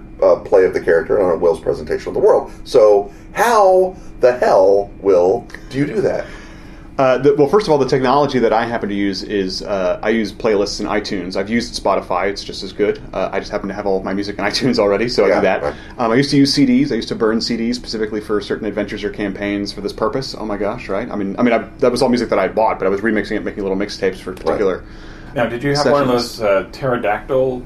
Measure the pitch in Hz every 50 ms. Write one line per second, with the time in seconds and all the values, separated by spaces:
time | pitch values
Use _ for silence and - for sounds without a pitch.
0 | - - - - - 95 87 82 - - 107 95 92 90 - - - 90 85 82
1 | 82 - 110 104 95 90 82 80 87 85 80 - - - - - 80 78 80 -
2 | - - - - 175 214 151 - - - - - - - - 127 107 107 104 98
3 | 101 - - - - - - - 208 233 240 214 202 185 185 185 185 185 180 -
4 | - - - - - - - - 220 226 151 101 95 98 98 101 101 - - -
5 | 90 98 95 87 87 92 107 120 113 - - - - - 127 135 147 - 220 208
6 | 156 95 - - - - - - - - - - - - - - - - - -
7 | 135 131 127 123 135 143 139 151 143 139 - 214 208 170 151 139 131 131 143 135
8 | 131 123 135 147 147 135 - 123 113 110 110 113 117 117 117 110 - 101 101 101
9 | 101 98 95 - - - 104 101 95 92 92 - - - 104 98 92 90 87 -
10 | - 107 117 113 107 95 - - - 117 107 98 101 95 - - 104 - 101 104
11 | 101 - 107 95 87 92 95 98 98 101 113 120 - - - - - 104 95 92
12 | 95 - 92 90 92 101 98 - - - - - 101 95 - - 104 104 - -
13 | - - - 95 92 - - 98 95 - 104 104 - 98 95 101 101 101 95 95
14 | 90 98 98 98 98 101 - - 98 104 - - - 131 117 113 104 101 98 98
15 | 113 123 - - 104 98 90 80 95 92 98 - 73 73 - - - - - -
16 | 123 113 113 127 139 143 147 139 139 139 - 147 139 123 123 127 143 - 113 113
17 | 110 - 117 104 113 107 113 113 110 - 120 110 113 117 123 120 - - - 107
18 | 110 107 110 107 104 - 107 101 101 - 113 - 110 104 98 107 104 104 113 101
19 | 101 101 - - 104 98 95 - 101 101 101 101 101 98 - 104 98 98 - -
20 | - - - 135 131 - - - 110 107 104 98 104 101 117 127 - - 98 98
21 | 120 - 90 101 98 98 95 - 123 123 120 110 101 - - - 135 127 123 120
22 | 135 123 123 117 113 104 110 101 95 87 - 104 110 104 90 - 95 95 98 98
23 | 104 113 107 104 98 - 110 101 90 101 - 107 98 95 95 95 101 95 - -
24 | - 95 92 - - 95 87 - - 82 76 - - 95 87 - - - - -
25 | - - - - - - - 127 120 113 120 120 135 143 143 147 143 135 - 143
26 | 139 127 123 123 120 - - 113 113 101 98 95 92 - - - 143 131 120 110
27 | 101 101 104 107 - - 139 131 131 135 123 123 123